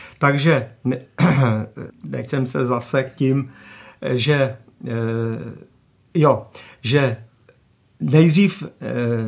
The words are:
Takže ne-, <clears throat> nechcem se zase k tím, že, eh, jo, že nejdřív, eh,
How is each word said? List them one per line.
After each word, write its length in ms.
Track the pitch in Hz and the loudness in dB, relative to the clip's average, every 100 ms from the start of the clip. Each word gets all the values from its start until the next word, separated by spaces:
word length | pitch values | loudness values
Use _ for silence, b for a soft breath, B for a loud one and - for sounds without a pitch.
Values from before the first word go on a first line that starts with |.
| B B | B B
Takže 480 | 143 143 151 147 110 - | 0 2 4 2 0 -6
ne-, 160 | 127 131 - - | -4 -4 -6 0
<clears throat> 480 | 175 139 127 107 107 - - - | 2 4 2 0 -4 -12 -16 -16
nechcem 440 | - 131 117 139 131 | -10 -10 -4 -4 -2
se 180 | 143 123 | -2 -2
zase 380 | 123 120 139 | -2 -2 -4
k 120 | 131 - | -2 -2
tím, 340 | 131 135 135 B B B B B - | 0 0 -2 B B B B B -4
že, 440 | 127 127 147 131 117 - - 123 | -2 2 2 0 -4 -18 -16 -8
eh, 40 | 117 113 113 113 113 117 - - _ _ _ _ | -6 -4 -4 -4 -6 -12 -16 -20 _ _ _ _
jo, 320 | - 147 110 - B B B | 2 2 2 -4 B B B
že 360 | 110 143 135 113 - _ _ _ _ _ _ - | -2 0 0 -4 -12 _ _ _ _ _ _ -8
nejdřív, 640 | 156 147 165 156 202 - - - | 2 4 6 6 2 0 -12 -12
eh, 40 | 110 120 120 117 | -8 -4 -2 -2